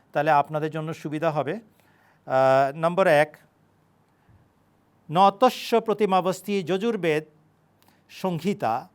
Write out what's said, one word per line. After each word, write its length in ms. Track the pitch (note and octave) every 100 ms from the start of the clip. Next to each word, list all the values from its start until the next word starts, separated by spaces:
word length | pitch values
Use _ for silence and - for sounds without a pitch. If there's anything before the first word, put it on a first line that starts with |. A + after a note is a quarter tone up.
| _
তাহলে 180 | D3+ D3+
আপনাদের 400 | C#3+ C#3 D3+ D#3
জন্য 240 | D#3+ D#3
সুবিধা 360 | D#3 D#3 D3+ D#3+
হবে। 220 | D3+ C3+
আহ, 1200 | G#3+ - _ _ _ _ _ - C3 C3 C3 C#3 D#3
নম্বর 300 | D#3+ F3 F#3
এক, 300 | D3 D3+ - _ _ _ _ _ _ _ _ _ _ _ _ _ _ _ _ -
"ন 200 | D#3+ G3
তস্য 500 | G3 - - - A3+
প্রতিমাবস্তি 800 | A3+ G3+ G#3 F#3+ F3+ F3+ - G3+
যজুর্বেদ 640 | D#3+ F#3+ A#3 G#3+ E3 D3+ D#3 _ _ _ _ _ _ _ _
সংহিতা, 800 | - F#3+ E3+ G3 G3 A#2 A#2+ -